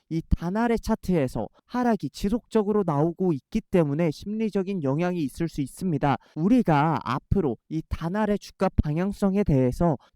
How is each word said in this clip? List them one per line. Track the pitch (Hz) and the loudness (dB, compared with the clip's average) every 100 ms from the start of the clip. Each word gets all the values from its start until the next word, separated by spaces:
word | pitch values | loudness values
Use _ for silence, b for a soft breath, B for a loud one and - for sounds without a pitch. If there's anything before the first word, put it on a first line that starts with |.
| - | -8
이 | 160 - - | -6 0 -2
다날의 | 170 208 240 220 | 0 -2 0 -2
차트에서 | - 220 - 175 127 120 101 b _ | -2 -4 0 0 0 -4 -8 b _
하락이 | 247 240 214 147 | -2 0 0 -4
지속적으로 | - 196 220 - 226 202 208 175 | -6 -4 -4 -2 -2 0 0 0
나오고 | 143 165 170 185 | 2 0 0 0
있기 | 143 - 220 | 0 -4 -8
때문에 | - 185 151 147 170 | 0 2 2 2 -2
심리적인 | - 202 214 220 202 185 196 | -2 -8 -4 -2 -2 -2 -2
영향이 | 135 143 175 180 | -2 0 -2 -2
있을 | 139 - 165 | -4 -4 -4
수 | - | -4
있습니다. | 135 - 185 143 147 127 b - | -6 -4 -2 0 0 0 b -2
우리가 | 180 254 180 147 160 143 | 2 4 4 4 2 0
앞으로 | - 135 - 202 151 110 - | -4 -6 -2 0 0 -4 -6
이 | 160 - | -8 -6
다날의 | - 165 202 208 208 | -8 -6 -2 -2 -2
주가 | - - 190 - | -6 -4 -2 0
방향성에 | 156 151 190 196 196 196 202 | 0 0 -2 0 0 2 4
대해서 | 139 127 - 170 139 b | 4 4 2 2 0 b